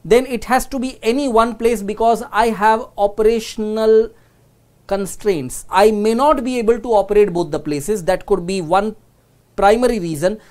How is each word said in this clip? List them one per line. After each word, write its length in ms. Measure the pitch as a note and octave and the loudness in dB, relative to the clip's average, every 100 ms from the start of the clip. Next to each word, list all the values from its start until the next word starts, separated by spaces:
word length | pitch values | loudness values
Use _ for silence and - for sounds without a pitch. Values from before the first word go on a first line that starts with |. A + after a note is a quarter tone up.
| - | 2
then 200 | A3+ C4 | 2 2
it 200 | B3 - | -6 -2
has 200 | B3+ - | -2 -2
to 120 | C#4 | -6
be 200 | B3 - | -8 -6
any 240 | A3 B3+ C#4 | -2 0 2
one 300 | A3 A#3 A3 | 2 0 0
place 240 | A#3 A3+ | -2 -2
because 420 | G3+ G#3+ A3+ G#3+ A#3+ | -4 -2 0 0 -2
I 200 | G3+ A#3 | 0 0
have 360 | F#3+ G#3+ A3 B3 - | 2 2 2 -2 -2
operational 1120 | G3+ G3+ A3 A#3 A3+ - G#3+ G#3+ A3 A3 A3+ - _ _ _ _ _ _ - | -2 2 0 0 -4 -8 -6 0 4 4 2 -4 _ _ _ _ _ _ -8
constraints. 800 | G3 G3 - G#3+ E3+ B2+ - - | -6 -6 -6 -4 -2 -4 -12 -2
I 220 | F#3 G#3 | 4 4
may 240 | G#3+ G#3+ | 4 0
not 300 | A3+ C#4+ C#4+ | 2 2 0
be 160 | B3 B3 | -2 -2
able 200 | A3 A#3+ | 0 0
to 100 | A#3+ | 2
operate 440 | G#3+ G3 G#3 G3+ | 0 2 2 2
both 160 | E3+ D#3 | 0 -4
the 100 | D3 | -4
places. 460 | D3 D3 C#3+ G#3+ E3 | -4 -6 -4 -4 -2
That 220 | F3+ - | -2 0
could 180 | F#3+ E3+ | -2 -2
be 160 | G3 | -4
one 340 | D#3 F#3 G#3+ - _ _ _ _ _ - | 0 0 0 -6 _ _ _ _ _ 0
primary 420 | G3 A#3 B3 A3+ | 4 4 2 0
reason. 420 | E3+ D3 F3+ G#3+ _ | -4 -2 -2 -4 _